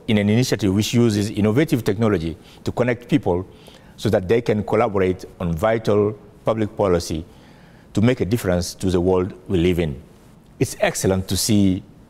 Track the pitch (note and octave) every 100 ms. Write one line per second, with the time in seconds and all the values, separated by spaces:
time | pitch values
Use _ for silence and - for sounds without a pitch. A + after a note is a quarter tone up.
0 | - G#2 G2+ A2 B2 A#2 G2+ G2 G#2+ A#2+
1 | A#2+ G#2 G#2 - G#2+ A2 D#3+ C3 A2 G2+
2 | A2+ F#2 E2 D#2 - - - - B2 A#2+
3 | - D3 G2+ F2 F#2+ - - - - -
4 | A2 G2+ F2+ A2+ - G#2+ G2 A2 A#2 G2
5 | F#2 F2+ - - F2 D#2+ A2 A#2 A#2 G#2
6 | G#2 G#2+ - - - A2 G#2 - G2+ F2
7 | - D#2+ E2 - - - - - - -
8 | A#2 C3 F#2 A#2 F#2+ F2+ E2+ - F#2+ F2+
9 | F2+ F#2 F#2 - - F#2+ F2 E2+ E2 C2
10 | - - - - - - B3 - - -
11 | - F#2+ F#2 F#2+ - G#2 G2 F#2 - -